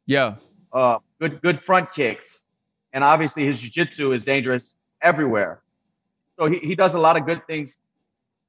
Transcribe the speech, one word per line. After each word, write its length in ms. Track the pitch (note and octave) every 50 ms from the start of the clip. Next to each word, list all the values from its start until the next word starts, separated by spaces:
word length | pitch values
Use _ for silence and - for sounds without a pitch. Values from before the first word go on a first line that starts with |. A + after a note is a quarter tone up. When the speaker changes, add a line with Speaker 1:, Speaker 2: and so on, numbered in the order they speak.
| _
Speaker 1:
Yeah. 280 | - C#3 C#3 C3 A2+ G2+ - _ _ _ _ _ _ -
Speaker 2:
Uh, 260 | C3 C3 B2 A#2 A2 - _ _ _
good, 220 | D#3+ D#3+ - -
good 180 | - F3 E3 C3+
front 320 | - - F#3 F#3 E3 - -
kicks. 520 | D3+ C#3 A2+ G#2 - - - - - - _ _ _ _ _ _ _ _ _
And 120 | - C3+ C#3
obviously 420 | C#3+ D#3 D#3 D#3+ C#3+ - D#3 C#3+
his 160 | C#3 C#3 A#2
jiu-jitsu 520 | A#2+ A#2 - E3 E3+ - - - D3 C3+ C3
is 100 | A#2+ G#2
dangerous 520 | C3+ C3+ C#3 A#2+ B2+ B2+ B2 - - - _ _ _ _ _
everywhere. 600 | D#3 E3+ E3 D3 D3+ C3 A2+ G#2 G2 E2 E2 - _ _ _ _ _ _ _ _ _ _ _ _ _ _ _ -
So 80 | E3
he, 120 | D#3 E3+ F3
he 160 | D#3 D3+ F#3
does 200 | E3 F#3+ F#3 E3+
a 40 | E3+
lot 180 | D#3 D#3+ E3+
of 80 | E3 C#3
good 200 | B2+ B2+ B2+ -
things, 320 | - D#3+ D3+ D3 C3 - - _ _ _ _ _ _ _ _ _ _ _ _ _